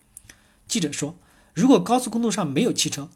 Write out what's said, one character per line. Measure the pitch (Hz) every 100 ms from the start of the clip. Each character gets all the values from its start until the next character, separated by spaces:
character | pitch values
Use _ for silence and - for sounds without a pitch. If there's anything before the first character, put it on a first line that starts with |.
| _ - - _ _ _ -
记 | 226
者 | 151
说， | - 147 - _ _ _
如 | - 254
果 | 220
高 | 180 247
速 | 247
公 | 233
路 | 233
上 | 202 160
没 | 135
有 | 233
汽 | - 151
车， | - 143